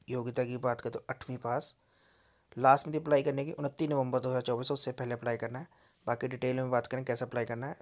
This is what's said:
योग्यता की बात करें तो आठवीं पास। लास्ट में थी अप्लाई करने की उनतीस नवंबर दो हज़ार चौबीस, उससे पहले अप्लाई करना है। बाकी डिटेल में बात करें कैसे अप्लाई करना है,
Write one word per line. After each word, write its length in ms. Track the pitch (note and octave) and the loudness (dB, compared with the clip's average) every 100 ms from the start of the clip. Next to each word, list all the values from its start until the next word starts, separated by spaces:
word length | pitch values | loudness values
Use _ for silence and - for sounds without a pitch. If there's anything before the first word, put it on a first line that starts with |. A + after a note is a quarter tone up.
| - | -8
योग्यता 340 | B2+ A#2+ A#2+ B2 | -4 -2 -2 -2
की 120 | B2 B2 | -2 -2
बात 140 | A#2+ | -2
करें 120 | A#2 | -4
तो 100 | - - | -8 -8
आठवीं 280 | - - B2+ | -8 -8 -6
पास। 380 | A#2 B2+ - - _ _ - - _ _ _ - | -4 -4 -4 -8 _ _ -20 -20 _ _ _ 4
लास्ट 300 | C3+ F3 D#3+ | 8 8 6
में 60 | |
थी 60 | D3+ | 0
अप्लाई 240 | D#3+ C#3+ | 4 4
करने 220 | C#3 C#3 C#3+ | 4 0 -2
की 80 | |
उनतीस 360 | D#3+ C#3+ - D#3 | -4 -6 -2 0
नवंबर 300 | C#3+ B2+ B2+ | 2 2 0
दो 100 | B2+ | 0
हज़ार 120 | B2+ | 0
चौबीस, 300 | A#2+ A#2+ C3 | 0 0 0
उससे 200 | C#3 - | 2 0
पहले 220 | B2+ C3 | -2 -4
अप्लाई 240 | A#2+ A#2+ A#2 | -4 -4 -4
करना 220 | A2+ B2+ | -4 -8
है। 80 | F3 _ - _ - | -12 _ -20 _ -4
बाकी 200 | A#2+ B2+ | -2 -2
डिटेल 280 | B2+ B2+ B2+ | -2 -2 0
में 160 | B2+ | 0
बात 160 | B2 A#2+ | 0 0
करें 160 | B2+ C3 | -2 -2
कैसे 200 | A#2+ A#2 | -2 -2
अप्लाई 200 | B2 A2+ | -2 -4
करना 220 | A#2 C3+ | -4 -8
है, 120 | E3+ | -10